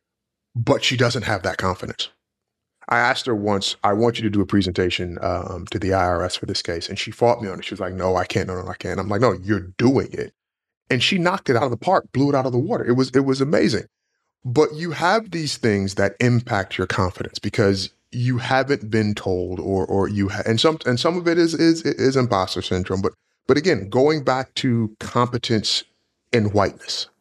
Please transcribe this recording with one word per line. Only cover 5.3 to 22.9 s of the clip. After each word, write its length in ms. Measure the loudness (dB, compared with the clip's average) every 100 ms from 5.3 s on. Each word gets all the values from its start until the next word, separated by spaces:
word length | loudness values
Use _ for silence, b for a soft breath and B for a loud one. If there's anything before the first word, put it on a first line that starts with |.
| -4 -6 -10 -8
to 100 | -4
the 160 | 0
I 120 | 2 2
R 180 | 0
S 120 | -2 -4
for 120 | -6
this 160 | -6
case." 260 | -4 -6 -6
And 80 | -8
she 140 | -8
fought 280 | 0 2 2
me 80 | -2
on 120 | -8
it. 60 | -10
She 80 |
was 60 | -8
like, 140 | -6
"No, 220 | -2 0 0
I 100 | 0
can't. 220 | -2 -2
No, 120 | -4
no, 80 | -8
I 60 |
can't." 260 | -8 -6 -4
I'm 80 | -2
like, 140 | 0
"No, 120 | 2
you're 340 | 0 -2 -2 -4 0
doing 340 | 2 2 0
it." 220 | -6 -10 -12 _ _ _ _ -4
And 140 | -2
she 160 | 0 0
knocked 320 | 0 0 0
it 40 | 2
out 60 |
of 60 | 0
the 80 | -2
park, 340 | 0 0 0
blew 160 | 0 2
it 60 | 2
out 120 | 0
of 40 |
the 60 | 0
water. 260 | 0 -2
It 100 | 2
was, 180 | 2 2
it 140 | 2 2
was 160 | 0
amazing. 420 | 2 2 2 0 -4 _ _ _ _ _
But 300 | -2 2 2
you 160 | 0 -6
have 400 | -2 2 2 0
these 280 | -4 -4 -2
things 380 | 0 2 0 0
that 200 | -2 2
impact 600 | 2 2 0 -2 -2 -4
your 80 | -2
confidence 500 | 0 0 -2 -10 -8
because 540 | -4 2 2 2 -4 -12 _
you 280 | -4 -2 -2
haven't 500 | 0 0 2 -2 0
been 240 | 0 0
told, 460 | -2 -2 -2 -4 -6
or, 260 | -2 -2 0
or 220 | 0 0
you 220 | 0 -2
ha-, 120 | -2 -2
and 120 | 2
some, 200 | 2 0 0
and 120 | 0
some 160 | 0 0
of 120 | 0
it 100 | 2
is, 160 | 2
is, 300 | 2 2 2
is 320 | 0 0 2 2
imposter 480 | 2 2 0 -4
syndrome. 400 | -2 -2 -2